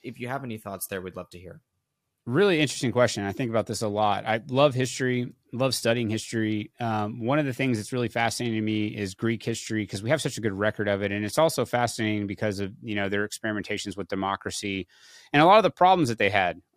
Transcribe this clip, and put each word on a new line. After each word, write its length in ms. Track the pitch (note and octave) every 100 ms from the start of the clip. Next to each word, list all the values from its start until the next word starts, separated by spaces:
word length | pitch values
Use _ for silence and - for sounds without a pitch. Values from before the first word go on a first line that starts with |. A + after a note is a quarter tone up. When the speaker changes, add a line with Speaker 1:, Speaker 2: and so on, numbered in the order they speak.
Speaker 1:
if 160 | B2 A2
you 100 | A#2+
have 140 | C3+
any 160 | C3+ G#2+
thoughts 280 | G2+ F#2+ -
there, 140 | G2
we'd 160 | F#2 F2+
love 140 | F2+
to 80 | F2+
hear. 220 | F2+ B2 _ _ _ _ _ _
Speaker 2:
Really 360 | - C3 G3+ D#3+
interesting 320 | D3 - B2+
question. 320 | B2 B2 -
I 80 | G2+
think 160 | G2 B2+
about 180 | A2+ G2+
this 140 | G#2
a 80 | A2
lot. 380 | G#2 G#2 G2 G#2
I 160 | A2+ G#2+
love 260 | B2+ D3
history, 580 | B2 B2+ - C3 B2 B2 - _
love 240 | A#2 C3
studying 360 | B2 A2+ A#2 A2
history. 600 | A2 - A#2 A2 G#2+ - -
Um, 460 | A#2 G#2+ G#2 B2
one 140 | A2+ D3
of 80 | C#3+
the 80 |
things 240 | A#2+ C3+ A2+
that's 120 | G2+
really 200 | B2+ A#2
fascinating 480 | A#2+ A#2 - A#2+ A2
to 40 |
me 260 | G#2+ G#2+ G#2+
is 260 | - G2+
Greek 280 | F#2+ A2+ A2+
history, 440 | - A2+ - A2 G2+
'cause 160 | G2
we 80 | A2
have 100 | D3+
such 160 | C#3+ -
a 60 |
good 100 | G#2+
record 360 | F#2+ G#2+ - G#2
of 120 | G2+
it. 80 | G2+
And 140 | G2+
it's 140 | G#2 -
also 260 | D#3+ -
fascinating 600 | A#2+ B2 A#2+ - G#2+ G#2+ G2+
because 340 | G2+ A2 G2
of, 140 | G2 G#2+
you 120 | A#2+
know, 140 | G#2 G2
their 180 | G2+ G#2
experimentations 720 | - A2 G#2+ - G#2 G#2 F#2+
with 120 | F2+
democracy. 800 | F#2+ F#2+ G2 G2+ - G#2 G2 F2+ _ - - -
And 80 | C#3+
a 60 | D#3+
lot 100 | G#3+
of 60 |
the 80 | F#3
problems 400 | - F3+ F#3 C#3
that 80 | A2
they 100 | G2+
had, 320 | G2 F2+ E2+ -